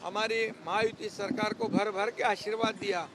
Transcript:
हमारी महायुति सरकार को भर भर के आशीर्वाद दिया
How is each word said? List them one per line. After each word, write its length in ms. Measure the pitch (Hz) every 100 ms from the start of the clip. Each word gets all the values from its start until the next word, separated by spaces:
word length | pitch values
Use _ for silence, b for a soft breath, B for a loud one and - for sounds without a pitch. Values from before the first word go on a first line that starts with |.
हमारी 480 | 175 202 220 226 220 220 165
महायुति 440 | 202 220 220 214
सरकार 440 | - 196 - 214
को 140 | 214 220
भर 240 | 196 208
भर 180 | 196 220
के 140 | 233
आशीर्वाद 520 | 233 196 208 220 220 202
दिया 340 | 202 180 151